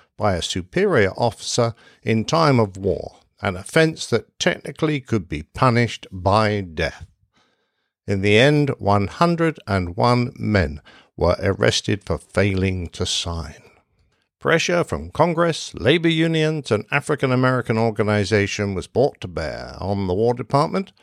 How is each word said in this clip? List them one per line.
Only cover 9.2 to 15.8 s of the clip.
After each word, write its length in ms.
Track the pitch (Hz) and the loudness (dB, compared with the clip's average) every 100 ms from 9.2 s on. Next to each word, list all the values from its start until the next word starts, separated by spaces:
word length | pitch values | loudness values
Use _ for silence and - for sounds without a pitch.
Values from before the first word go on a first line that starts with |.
| 170 165 165 156 - | 2 2 0 -2 -2
and 300 | 98 87 98 | -2 -2 0
one 340 | 120 123 123 - | 2 2 0 -4
men 440 | 107 104 73 73 - - _ - | 0 2 2 -4 -16 -20 _ 0
were 180 | 82 87 | 0 2
arrested 600 | 95 95 117 - - 104 - | -2 2 2 0 -2 -4 -4
for 140 | 76 | -6
failing 680 | - - 101 95 95 92 82 | -4 0 0 2 0 -2 -8
to 160 | - - | -6 -4
sign. 580 | - 92 82 73 - - _ _ _ _ _ _ _ | -4 -4 -6 -8 -14 -20 _ _ _ _ _ _ _
Pressure 440 | - 165 - 175 | 0 2 2 0
from 260 | - 80 80 | -2 -4 -8
Congress, 640 | - 170 165 170 156 - | 0 2 2 0 0 -8
labor 340 | - | -2